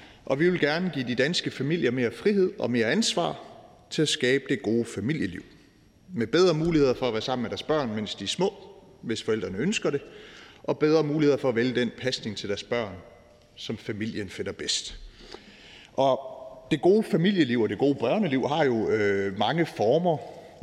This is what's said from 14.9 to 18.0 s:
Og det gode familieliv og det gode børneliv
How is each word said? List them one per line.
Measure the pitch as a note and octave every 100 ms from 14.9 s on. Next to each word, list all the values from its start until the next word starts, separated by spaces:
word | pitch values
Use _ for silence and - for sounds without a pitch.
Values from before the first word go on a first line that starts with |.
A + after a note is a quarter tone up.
| - - - - - - - - - -
Og | - C3+ C3 - - - - -
det | D#3
gode | F3 G#3+
familieliv | G3+ F3 F#3 F#3+ B2+ A#2+
og | G#2
det | G2+
gode | C#3
børneliv | C3+